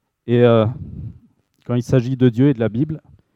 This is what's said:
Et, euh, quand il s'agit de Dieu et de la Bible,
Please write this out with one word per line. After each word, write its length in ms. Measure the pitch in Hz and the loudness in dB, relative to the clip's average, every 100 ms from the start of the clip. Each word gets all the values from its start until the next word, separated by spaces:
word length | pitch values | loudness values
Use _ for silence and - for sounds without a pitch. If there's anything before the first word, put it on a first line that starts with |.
| _ _ - | _ _ -2
Et, 160 | 120 | 2
euh, 240 | 120 117 110 - - - - - _ _ _ _ | 4 4 2 -4 -14 -16 -16 -18 _ _ _ _
quand 120 | - 123 | -6 -6
il 60 | |
s'agit 340 | - 135 120 127 | 0 0 0 0
de 120 | 127 | 2
Dieu 200 | 110 143 | 4 0
et 60 | |
de 40 | 117 | 0
la 80 | 110 | -2
Bible, 320 | 113 156 156 - _ _ | -2 -6 -8 -16 _ _